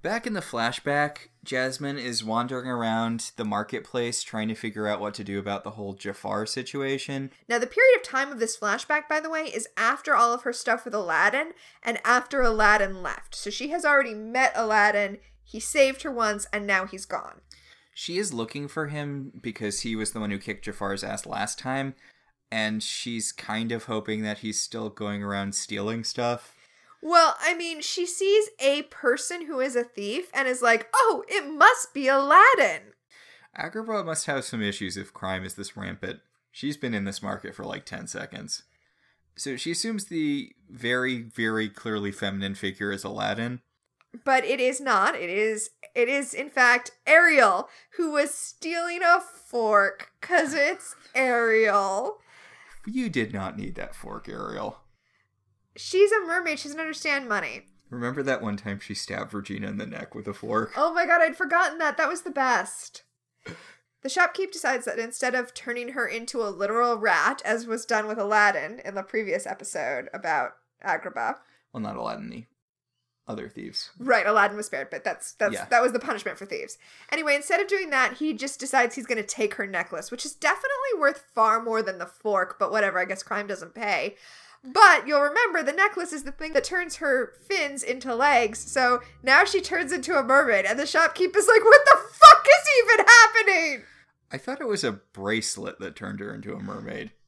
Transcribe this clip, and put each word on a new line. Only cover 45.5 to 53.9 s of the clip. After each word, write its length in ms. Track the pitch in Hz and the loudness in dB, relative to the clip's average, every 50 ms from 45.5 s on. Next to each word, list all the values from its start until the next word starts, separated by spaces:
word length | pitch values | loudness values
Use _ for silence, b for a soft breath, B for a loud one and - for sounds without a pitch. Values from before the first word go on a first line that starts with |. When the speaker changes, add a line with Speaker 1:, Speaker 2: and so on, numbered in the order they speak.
| 220 214 - - _ _ - - _ | -2 -4 -8 -10 _ _ -20 -8 _
Speaker 2:
it 140 | - 240 233 | 0 0 2
is, 260 | 277 285 277 - - | 2 -2 -2 -4 -6
in 160 | - 269 294 | -8 -8 -6
fact, 420 | - 277 254 240 240 247 247 - - _ _ | 0 4 4 4 4 2 0 -6 -18 _ _
Ariel, 600 | - 302 320 349 339 311 277 240 208 185 185 262 b b b b b - - | 6 8 8 8 8 8 8 6 6 4 2 -2 b b b b b -6 -4
who 140 | 349 320 | -4 -2
was 220 | 294 294 294 370 - | 0 0 -2 -2 -4
stealing 680 | - - - - _ - 320 339 339 339 349 339 349 370 | -10 -12 -14 -14 _ -8 -6 -4 -4 -4 -4 -6 0 4
a 160 | 339 349 359 | 4 4 4
fork, 920 | 359 - - - - - - 240 226 214 214 202 196 196 - - - - _ _ | 2 -6 -18 -20 -20 -8 -4 -2 0 4 6 6 4 4 0 -6 -18 -20 _ _
'cause 320 | - - 359 349 330 277 294 | -6 2 2 2 2 2 0
it's 420 | 320 285 302 370 370 - - - _ _ - _ | 0 0 0 0 -4 -10 -18 -18 _ _ -6 _
Ariel. 1080 | 262 262 254 247 233 233 226 220 220 220 214 202 202 196 196 196 202 247 359 427 - b b b b b b b b b b b b - 208 | 0 0 2 2 2 2 4 4 4 4 4 4 2 2 2 -2 -2 -4 -4 -8 -10 b b b b b b b b b b b b -14 -6
Speaker 1:
You 220 | 220 262 247 220 | -4 -4 -4 -2
did 240 | 151 131 110 104 - | -2 -2 -2 -2 -4
not 240 | 98 95 92 - 101 | -8 -8 -8 -8 -8
need 180 | 98 95 90 | -8 -8 -8
that 180 | - - - | -10 -10 -12